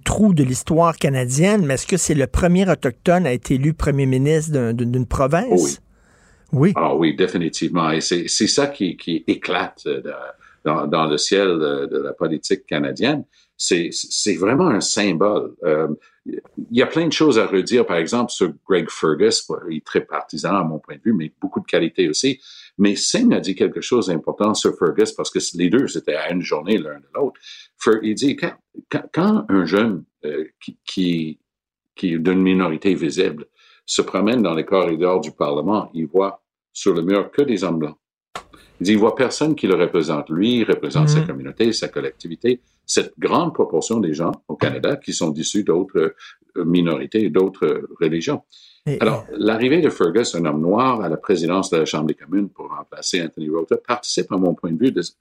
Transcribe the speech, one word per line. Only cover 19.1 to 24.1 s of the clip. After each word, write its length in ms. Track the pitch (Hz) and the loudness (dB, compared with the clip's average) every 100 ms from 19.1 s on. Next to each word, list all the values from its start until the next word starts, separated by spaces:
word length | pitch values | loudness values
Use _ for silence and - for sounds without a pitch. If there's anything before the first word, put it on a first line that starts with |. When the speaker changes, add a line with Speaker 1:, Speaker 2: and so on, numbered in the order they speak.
| 76 107 - - 82 90 | 2 2 2 -4 -10 -6
Speaker 2:
il 80 | 78 | -10
est 80 | - | -4
très 140 | - | -4
partisan 540 | - 73 - 80 85 98 | -4 -8 -8 -8 -2 0
à 80 | |
mon 140 | 82 76 | -2 -6
point 180 | - 73 | -12 -6
de 40 | |
vue, 80 | 110 | 0
mais 200 | 104 78 _ | 0 -2 _
beaucoup 200 | - - | -8 -6
de 60 | - | -2
qualité 420 | 87 82 - 85 | 0 0 0 0
aussi. 320 | 76 139 131 - - - - | 2 -2 -4 -12 -20 -18 0
Mais 180 | 101 98 | 2 2
Singh 360 | - 208 240 | -2 2 2
a 80 | 113 | 2
dit 140 | 92 | -2
quelque 260 | 95 98 - | 0 0 -2
chose 280 | - 123 | -2 0
d'important 460 | 95 | 0